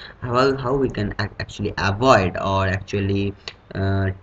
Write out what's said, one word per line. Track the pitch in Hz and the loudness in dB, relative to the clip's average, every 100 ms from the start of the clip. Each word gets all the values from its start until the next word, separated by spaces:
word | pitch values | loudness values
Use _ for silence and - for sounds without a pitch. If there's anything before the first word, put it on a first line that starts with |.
| - - | -18 -12
how, | 123 123 135 135 | -2 2 4 2
how | 123 | 0
we | 139 123 | 0 0
can | 104 101 - | 0 -4 -4
ac-, | 101 - | -6 -6
actually | - - 101 - | -10 -6 -4 -2
avoid | 95 101 131 113 92 - | -2 2 6 6 4 -2
or | 98 98 95 | -2 0 0
actually, | 95 - 101 98 98 101 98 - - - | -2 -4 -2 0 0 -2 -6 -14 -18 -10
uh, | - 95 98 95 92 | -2 0 2 0 0